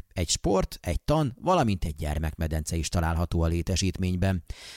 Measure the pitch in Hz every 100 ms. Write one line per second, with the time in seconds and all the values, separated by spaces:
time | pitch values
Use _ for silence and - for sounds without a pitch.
0 | - - 87 - - 190 - - - 78
1 | - 151 143 - 170 180 117 95 85 -
2 | 78 76 80 - 80 78 76 85 78 90
3 | 82 80 85 85 82 85 80 92 95 -
4 | 92 90 95 92 - - -